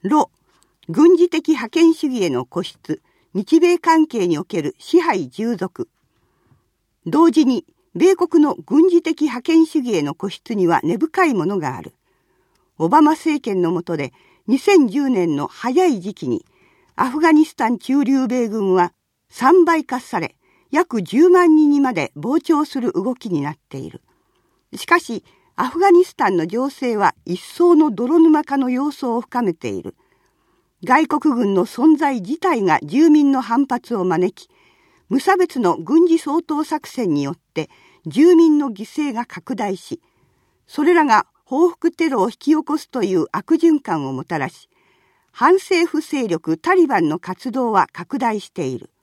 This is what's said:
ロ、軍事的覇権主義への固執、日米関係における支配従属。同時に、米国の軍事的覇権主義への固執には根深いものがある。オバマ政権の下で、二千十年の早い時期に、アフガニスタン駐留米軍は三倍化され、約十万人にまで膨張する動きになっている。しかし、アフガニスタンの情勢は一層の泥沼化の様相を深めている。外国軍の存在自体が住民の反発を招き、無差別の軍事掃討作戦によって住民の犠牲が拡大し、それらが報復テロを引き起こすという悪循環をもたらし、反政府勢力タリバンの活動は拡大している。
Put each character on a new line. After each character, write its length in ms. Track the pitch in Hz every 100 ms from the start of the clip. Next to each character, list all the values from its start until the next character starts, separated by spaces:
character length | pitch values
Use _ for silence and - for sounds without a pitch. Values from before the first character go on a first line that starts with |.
ロ、 300 | 190 302 - _ _ _ _ _ -
軍 260 | 170 330 349
事 140 | 349
的 260 | 320 - 285
覇 140 | 165
権 240 | 330 330
主 140 | 320 294
義 160 | 254
へ 60 | 175
の 140 | 127 127
固 180 | 170
執、 380 | 185 _ - - _ _ _ 185
日 240 | 196 320
米 180 | 349 349
関 300 | 339 330 311
係 200 | 240 180
に 120 | 151
お 40 |
け 180 | - 185
る 140 | 143 -
支 200 | - 339
配 300 | 330 202 131
従 260 | - 226 214
属。 320 | 185 - 120 _ _ _ _ _ _ _ _ _ _ _ -
同 240 | 277 330
時 160 | 285 269
に、 200 | 233 - _ _
米 220 | 175 349 381
国 280 | 349 339
の 120 | 294 -
軍 340 | 156 285 370
事 140 | 339
的 240 | 320 320 294
覇 160 | 240
権 220 | - 320 320
主 140 | 311
義 160 | 247 190
へ 60 |
の 140 | 143 143
固 160 | 196
執 240 | - - 214
に 100 | 175
は 140 | 170
根 140 | 156 220
深 300 | 320 - 349
い 60 | 220
も 100 | 160
の 140 | 202
が 180 | 151 127
あ 40 |
る。 120 | 78 _ _ _ _ _ _ _ _ _
オ 100 | 165
バ 120 | 294
マ 100 | 302
政 280 | 311 330 302
権 220 | - 190
の 100 | 170
下 260 | 175 160 160
で、 160 | 143 _ _ _ -
二 100 | 262
千 300 | - 392 254
十 220 | 233 269
年 260 | 226 170 143
の 100 | 143
早 400 | - 240 262 370
い 160 | 220
時 140 | 180 -
期 120 | 135
に、 160 | 110 _ _ _ _ _ -
ア 140 | 262
フ 100 | 285
ガ 120 | 320
ニ 140 | 302 311
ス 80 |
タ 140 | - 233
ン 100 | 240
駐 260 | - 269
留 240 | 247 269 254
米 220 | 247 233
軍 240 | 214 196
は 200 | 185 175 _ _ _ _
三 340 | - 247 359
倍 220 | 339 330 -
化 140 | 254
さ 200 | - 208
れ、 160 | 160 _ _ _ _
約 320 | 294 359 233
十 260 | 170 233 349
万 260 | 359 349 311
人 140 | 302
に 120 | 285
ま 120 | 269
で 180 | 196 139 -
膨 240 | 175 302
張 240 | - 302 294
す 140 | 269
る 140 | 240
動 200 | - 196
き 160 | 247 226
に 120 | 165
な 100 | 143
っ 60 | 165
て 200 | _ 135
い 120 | 156
る。 120 | - _ _ _ _ _ _ _ -
し 100 | -
か 140 | 339
し、 240 | - 262 _ _ _ -
ア 120 | 254
フ 120 | 330
ガ 120 | 392
ニ 140 | 349 359
ス 100 | -
タ 140 | 226
ン 80 | 185
の 100 | 165
情 220 | 220 269
勢 260 | - 254 214
は 180 | 190 - -
一 140 | 180
層 340 | - - 349 320
の 160 | 302
泥 280 | 196 247 330
沼 240 | 330 302
化 140 | - 277
の 120 | 254
様 220 | 254 294
相 220 | 277 262
を 80 | 233
深 200 | 233 247
め 120 | 220
て 160 | 165 120
い 140 | 95
る。 120 | 92 _ _ _ _ _ _ _ _ _
外 240 | 180 262 311
国 280 | 294 311 240
軍 180 | 202
の 120 | 190 233
存 320 | - 302 294
在 240 | 294 247
自 180 | 180 320
体 220 | 381 262
が 160 | 190 151
住 260 | 147 220 320
民 220 | 302 285
の 100 | 269
反 240 | 214 233 277
発 300 | 240 - 233
を 100 | 185
招 280 | 165 180
き、 160 | - - _ _ _ _ _ _
無 100 | 254
差 160 | - 381
別 240 | 359 262
の 180 | 190 165
軍 300 | 165 311 349
事 80 | 330
掃 220 | - 311
討 300 | - 302 311
作 200 | 311 -
戦 260 | - 202
に 80 | 147
よ 120 | 139
っ 40 | 170 _
て 160 | - 151 _ _ _ 160
住 300 | 160 330 339
民 220 | 330 302
の 140 | 277
犠 140 | 202 220
牲 280 | - 294
が 120 | 226 240
拡 320 | - - 175
大 180 | 208 185
し、 260 | - - _ _ _ _ _ _ _
そ 160 | -
れ 100 | 302
ら 100 | 339
が 240 | 294 220 - _
報 260 | _ 262 349
復 220 | - 330
テ 180 | - 320
ロ 120 | 254
を 60 | 202
引 40 |
き 60 | - -
起 120 | 311
こ 140 | 311 302
す 120 | -
と 140 | 262
い 100 | 196 185
う 80 | 151
悪 220 | 165 - 330
循 260 | 339 302
環 260 | - 165 135
を 60 |
も 100 | 131
た 140 | 135 165
ら 100 | 165
し、 220 | - _ _ _ _ _ _ _
反 240 | - 277 381
政 340 | - 359 339
府 120 | 302
勢 260 | - 285 226
力 280 | 160 - 160
タ 180 | - 370
リ 120 | 311
バ 120 | 214
ン 100 | 151
の 100 | 156
活 320 | - 185 262
動 220 | 240 240
は 140 | 214 160
拡 280 | - 180 277
大 200 | 240 214
し 100 | -
て 180 | - 139
い 120 | 123
る。 100 | - _